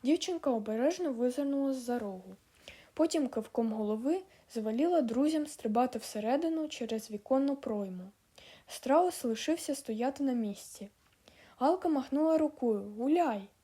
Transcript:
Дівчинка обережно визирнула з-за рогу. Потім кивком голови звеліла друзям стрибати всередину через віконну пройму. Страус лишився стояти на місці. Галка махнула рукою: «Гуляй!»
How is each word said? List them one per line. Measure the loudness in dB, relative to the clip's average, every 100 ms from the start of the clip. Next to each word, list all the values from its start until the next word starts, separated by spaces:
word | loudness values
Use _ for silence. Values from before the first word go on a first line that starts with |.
Дівчинка | 4 2 2 -2 0
обережно | 0 -2 0 0 2 -2
визирнула | 0 0 0 -2 0 0
з-за | -2 -2 -4
рогу. | -4 -10 -14 -20 _ _ -20 -20 -20
Потім | 0 2 2 0
кивком | -2 -4 -2 -2
голови | 0 -2 0 0 -2 -2 -20 _
звеліла | -6 -4 0 2 4
друзям | 2 2 2 2 -4
стрибати | -6 -2 2 2 -2
всередину | -8 -6 0 0 0 -2 -4
через | -6 -4 -6 -6
віконну | -12 0 2 2 -2
пройму. | -4 -4 -4 -8 -14 _ _ -20 -20 -20 _
Страус | -10 4 6 6 0
лишився | -4 -2 0 -2 -2 -6
стояти | -4 -2 -2 0
на | 0
місці. | 0 -2 -6 -12 -16 -16 _ _ _ -20 -20 -20 0
Галка | 2 4 2
махнула | 2 2 2 4 4
рукою: | 4 0 0 0 -2 -4
«Гуляй!» | 2 4 4 0 -6 _